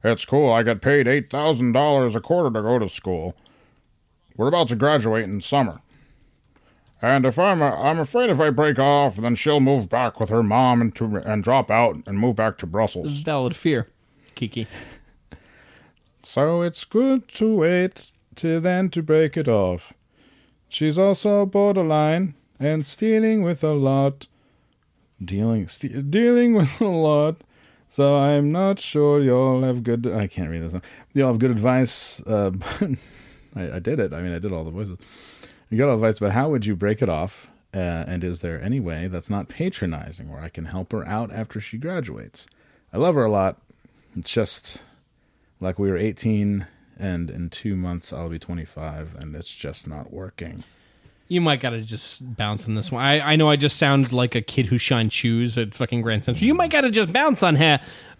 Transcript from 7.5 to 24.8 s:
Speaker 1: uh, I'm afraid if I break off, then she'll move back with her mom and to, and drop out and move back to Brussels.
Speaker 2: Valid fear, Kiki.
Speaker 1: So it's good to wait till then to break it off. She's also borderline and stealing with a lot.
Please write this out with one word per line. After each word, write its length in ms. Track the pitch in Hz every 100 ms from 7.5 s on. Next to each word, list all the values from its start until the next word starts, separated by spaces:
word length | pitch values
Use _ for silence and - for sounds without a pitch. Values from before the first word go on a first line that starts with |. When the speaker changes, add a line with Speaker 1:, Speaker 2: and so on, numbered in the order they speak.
| 180
Speaker 1:
uh, 100 | 143 85
I'm 180 | 135 160
afraid 300 | - 240 247
if 100 | 143
I 100 | 156
break 280 | 135 151 131
off, 380 | 135 143 139 95
then 200 | 117 120
she'll 240 | 151 147
move 300 | 135 139 98
back 300 | 120 120 -
with 100 | 104
her 140 | 110
mom 380 | 110 113 127 120
and 140 | 117 -
to, 80 | 117 101
and 260 | - 107
drop 280 | 107 131 -
out 240 | 110 120 78 -
and 120 | 98
move 160 | 120 107
back 220 | 110 -
to 80 | 87
Brussels. 440 | 95 110 90 113 143
Speaker 2:
Valid 340 | 156 143 127 -
fear, 320 | 170 135 - _ _ _ _ -
Kiki. 320 | 113 - 110 - - - _ _ _ - _ _ - - _ _ _ _
Speaker 1:
So 380 | - - 147 170
it's 220 | 175 160
good 440 | - 220 269 269 -
to 260 | - 220 214
wait 560 | 165 180 185 - - _ _ -
till 260 | 165 165
then 280 | 170 180 190
to 100 | 170
break 340 | 156 156 156 160
it 120 | 143
off. 460 | 110 92 87 - - _ _ _ _ _ _ _
She's 300 | - 156 156
also 460 | 196 190 208 202 202
borderline 920 | 202 202 190 165 151 151 165 185 - _ _
and 260 | 139 156 147
stealing 560 | - 220 220 220 220
with 200 | 170 160
a 100 | 156
lot. 540 | 147 135 135 139 139 - _ _ _ _ _